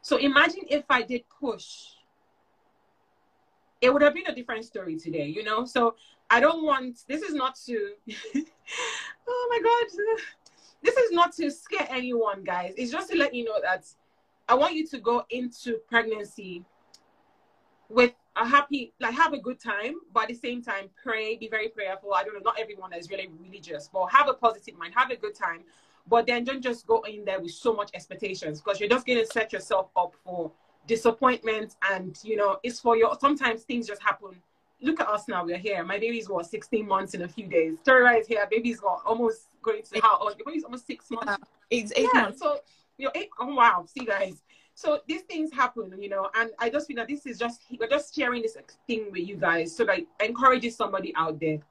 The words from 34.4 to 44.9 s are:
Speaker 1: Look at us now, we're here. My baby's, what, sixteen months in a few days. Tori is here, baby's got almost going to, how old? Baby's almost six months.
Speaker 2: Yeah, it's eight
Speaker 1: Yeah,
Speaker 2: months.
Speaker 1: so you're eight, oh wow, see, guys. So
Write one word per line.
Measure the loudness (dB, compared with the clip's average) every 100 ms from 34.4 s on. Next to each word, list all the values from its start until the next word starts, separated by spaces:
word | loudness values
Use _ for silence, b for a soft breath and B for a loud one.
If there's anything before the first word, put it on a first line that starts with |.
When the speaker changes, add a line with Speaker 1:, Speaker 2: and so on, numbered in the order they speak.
| _ _ _ _
Speaker 1:
Look | -4 0
at | 0
us | -2 -2
now, | -4
we're | -4 -4
here. | -2 -4
My | -2 -2
baby's, | -2 -4 -4
what, | -6 -4
sixteen | -10 -4 -4 0
months | 0 0
in | -6
a | -8
few | -8 0
days. | 2 2 0
Tori | 6 8 8 6
is | 2
here, | -2 0
baby's | 0 0 -2
got | -2 -2 -2
almost | 0 0 -2 _ _
going | -4 -4
to, | -4 2
how | 4 4
old? | 0 -6
Baby's | -8 -8
almost | -8 -14 -12
six | -12 -8
months. | -8 -4 -4
Speaker 2:
Yeah, | -6 _ _ -4
it's | 0
eight | 2 4
Speaker 1:
Yeah, | 4
Speaker 2:
months. | 2 -2
Speaker 1:
so | -4 -4 -8 b b _
you're | -6
eight, | -6 -10 -8
oh | -6
wow, | 4 4 4 -4
see, | -10
guys. | -4 -4 -4 -8 _ b b
So | -8 -2